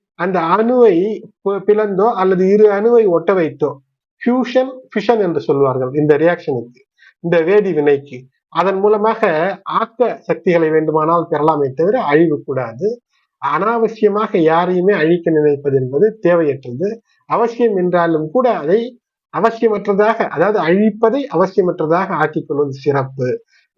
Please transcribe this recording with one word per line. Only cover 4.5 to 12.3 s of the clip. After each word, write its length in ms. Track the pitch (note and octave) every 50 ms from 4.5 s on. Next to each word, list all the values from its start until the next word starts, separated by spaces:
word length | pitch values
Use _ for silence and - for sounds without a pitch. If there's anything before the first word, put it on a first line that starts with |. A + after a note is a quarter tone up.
| - C4 C4 C4 C4 - - -
ஃபிஷன் 320 | - A3 G3+ A3 A#3+ A3 G3+
என்று 160 | F3 D#3 D3
சொல்வார்கள் 500 | - - D3 C#3 C#3 C3+ B2+ C3 C3 B2+ C3+
இந்த 200 | D3+ D3+ D3 D3
ரியாக்ஷனுக்கு, 640 | C#3+ D#3 E3+ F3 E3+ - D#3+ C3+ A#2+ A#2+ - - _ _ _ _ _ _ _ _ _ -
இந்த 140 | E3+ F3 E3+
வேதி 300 | D#3+ E3+ G3+ G#3 G3 F#3+ D#3+
வினைக்கு, 440 | D3+ D3+ D3 C#3+ C#3 C#3 - B2+ B2+ C3 _ _ _ _ _ -
அதன் 260 | E3 F3 F#3+ G3 F#3+
மூலமாக 500 | G3 G#3+ G#3+ G#3 G#3 A3 A3 A3 A3 G3 D#3+ D#3 E3 G3 F#3+ - - - E3 F3+
ஆக்க 280 | G3+ - _ - A#3+ G#3+ D#3+ -
சக்திகளை 480 | - - E3 - - F#3+ E3+ E3+ E3 D#3
வேண்டுமானால் 580 | D#3 D#3+ D#3 D#3 D3+ D#3 D#3 D#3+ E3+ E3+ D#3+ -
பெறலாமே 380 | E3 D3 D3 D#3 D#3 D3 C#3+ C3 C3+
தவிர 220 | D#3+ E3 F#3+ A#3 B3+
அழிவு 360 | G3 D3 C#3+ D#3 E3+ D#3+